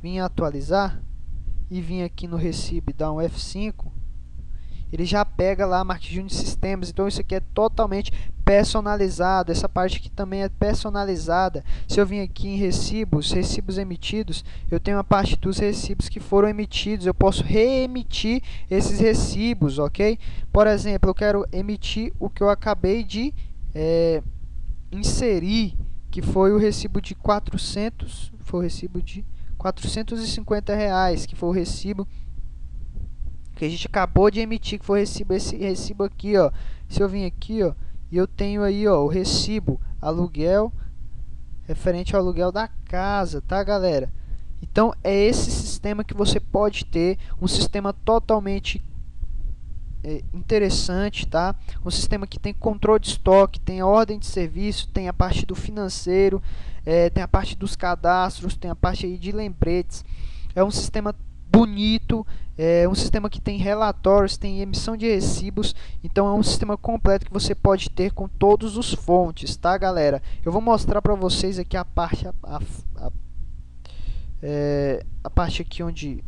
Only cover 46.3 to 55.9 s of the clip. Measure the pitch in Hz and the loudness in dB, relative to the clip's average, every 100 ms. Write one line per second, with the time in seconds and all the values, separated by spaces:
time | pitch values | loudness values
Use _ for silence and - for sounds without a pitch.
46.3 | 214 - 196 208 196 - - 170 190 - | 4 2 2 2 0 -2 2 2 0 -2
47.3 | - 180 - - 202 196 196 - 226 - | -2 0 2 2 0 -2 -2 2 2 4
48.3 | 220 202 196 - - - - - - - | 2 2 -2 -2 -4 -6 -8 -8 -4 -2
49.3 | - - - - - - - 147 151 - | 0 -2 -4 -6 -6 -6 -6 -4 -4 -4
50.3 | 180 - 214 202 - - 185 196 - - | -4 2 4 4 2 2 2 0 -2 0
51.3 | 160 180 196 - - 180 - - 208 196 | 2 2 0 -4 -4 -2 0 2 2 -2
52.3 | - 208 202 226 208 208 214 - - - | -6 -4 -2 0 2 4 4 4 0 6
53.3 | 190 196 - - 185 185 208 220 208 - | 8 8 2 -4 0 4 4 4 -2 -4
54.3 | - 170 175 202 202 - - 185 180 180 | -2 -2 -2 -2 -2 -2 -2 -2 0 2
55.3 | - - 185 - 208 196 | 2 0 -2 -4 -4 -4